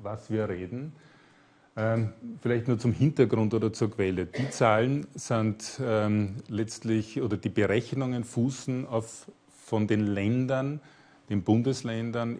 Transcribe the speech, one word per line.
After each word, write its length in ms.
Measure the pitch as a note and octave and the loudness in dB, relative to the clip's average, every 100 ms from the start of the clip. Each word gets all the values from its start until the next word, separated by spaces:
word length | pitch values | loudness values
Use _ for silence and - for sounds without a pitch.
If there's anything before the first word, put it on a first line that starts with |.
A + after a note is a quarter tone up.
was 280 | G2+ A2 - | -10 -10 -4
wir 160 | A2 G#2 | -2 -2
reden. 460 | F2+ F#2 A#2+ D3+ - - - - _ _ _ _ | -4 -6 -8 -10 -14 -20 -20 -20 _ _ _ _
Ähm, 380 | - A2 A2+ A2 - - - | -4 0 2 0 -4 -12 -6
vielleicht 260 | A#2+ A#2+ A#2 | 0 0 2
nur 100 | A#2 | 2
zum 140 | B2 | 2
Hintergrund 600 | A2 C#3 - A#2 A2 A2 | 4 4 6 4 4 2
oder 180 | A2+ A2+ | 2 0
zur 180 | - G#2+ | 0 -2
Quelle. 360 | G2 F#2+ F#2 F2+ | 0 0 0 -4
Die 240 | - C3 | -4 -4
Zahlen 560 | - A#2+ G#2+ B2 C#3+ D3 | 2 4 6 4 0 -4
sind, 680 | - - A#2 A2 G#2+ - - | -10 -2 0 0 -2 -6 -6
ähm, 540 | B2+ A2 G#2+ G#2 G2+ G#2 - | 0 2 2 2 0 -4 -6
letztlich, 720 | G#2+ A2 - A#2 A2 G#2+ C#3 | -4 -4 -4 0 0 0 -2
oder 160 | B2 G#2 | -2 -2
die 100 | G#2+ | -2
Berechnungen 760 | F#2 G2+ G#2 B2 C3 C3 B2 | 2 2 2 0 -2 -2 -4
fußen 600 | A2+ - B2 C3+ - B2+ C3 | -4 0 0 0 -4 -4 -2
auf 440 | A#2 A2+ - - - _ | -4 -4 -10 -20 -20 _
von 380 | - - A2 G#2 | -20 -2 0 2
den 200 | A2 G#2 | 2 2
Ländern, 760 | G2 G2+ B2 B2+ C3 C#3 D3 - - - - - | 2 2 2 0 0 -2 -6 -12 -20 -20 -20 -6
den 120 | G#2 | -2
Bundesländern 920 | F2+ A2 B2 C3 A#2+ A2+ A#2 A#2 A#2 | 4 4 4 0 -2 -4 -4 -4 -4